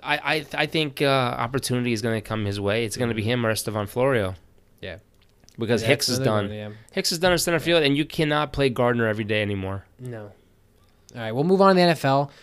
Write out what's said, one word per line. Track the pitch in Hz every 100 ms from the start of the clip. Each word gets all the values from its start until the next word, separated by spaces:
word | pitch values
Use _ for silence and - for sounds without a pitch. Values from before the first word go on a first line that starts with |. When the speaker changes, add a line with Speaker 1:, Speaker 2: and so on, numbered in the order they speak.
Speaker 1:
I, | 131 147
I, | 143 156 143
I | 147 151
think, | 160 151 135
uh, | 139
opportunity | 135 123 127 123 131 - 123 120
is | 110
gonna | 117 113
come | - 110 101
his | 101
way. | 98 113 113
It's | 120
gonna | 117
be | 110
Speaker 2:
Mm-hmm. | 107
Speaker 1:
him | 123 113
or |
Estevan | 107 - 104 101
Florio. | 123 135 123 95 90 - _ _ _
Speaker 2:
Yeah. | 92 85 _ _ _ _ _ -
Speaker 1:
Because | 113 113
Speaker 2:
Yeah, | -
Speaker 1:
Hicks | 143 -
Speaker 2:
that's | 127
Speaker 1:
is | 131
Speaker 2:
another | 107
Speaker 1:
done. | 101
Speaker 2:
one, | 107
yeah. | 104 107 -
Speaker 1:
Hicks | 196 -
is | 160
done | 180
at | 170
center | 175 165
field, | 165 170
and | 143 143
you | 151
cannot | - 151 151 143
play | - 139
Gardner | 120 123 120 113
every | 107 107
day | 107
anymore. | 104 98 95 98 - -
Speaker 2:
No. | 127 113 104 - _ _ _ _ _ _ -
All | 120
right, | 110
we'll | 117
move | 165 190
on | 196
to | 185
the |
N | 175
F | 151 139
L. | 139 143 -